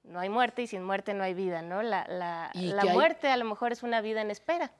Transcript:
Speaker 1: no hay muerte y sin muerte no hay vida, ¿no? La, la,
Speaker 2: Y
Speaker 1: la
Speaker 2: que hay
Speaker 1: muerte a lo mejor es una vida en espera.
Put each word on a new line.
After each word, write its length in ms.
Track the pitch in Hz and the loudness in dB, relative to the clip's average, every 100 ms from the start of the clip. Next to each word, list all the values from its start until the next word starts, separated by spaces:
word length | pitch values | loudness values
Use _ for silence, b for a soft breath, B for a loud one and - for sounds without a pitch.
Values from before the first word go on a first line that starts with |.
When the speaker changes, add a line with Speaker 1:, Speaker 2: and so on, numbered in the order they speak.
Speaker 1:
no 180 | - 175 | -12 -6
hay 80 | 185 | -2
muerte 340 | 220 240 247 | 2 2 0
y 40 | 240 | -6
sin 160 | 196 | -4
muerte 300 | 185 196 202 | -2 -2 -2
no 100 | 202 | -2
hay 100 | 190 | -2
vida, 280 | 180 190 165 | 0 -2 -2
¿no? 200 | 165 185 | -4 -4
La, 240 | 233 190 - | 0 -2 -2
la, 420 | 180 175 170 165 | -4 -4 -6 -8
Speaker 2:
Y 140 | 175 180 | -4 -2
Speaker 1:
la 140 | 196 | 2
Speaker 2:
que 80 | 196 | 6
hay 40 | |
Speaker 1:
muerte 320 | 185 320 320 285 | 6 6 4 2
a 80 | 254 | 2
lo 80 | |
mejor 280 | 226 208 240 | 0 -2 -2
es 100 | 233 | -2
una 180 | 240 226 | -2 -2
vida 200 | 214 220 | 0 -2
en 80 | 214 | -4
espera. 420 | 208 - 339 294 | -4 -2 -2 -2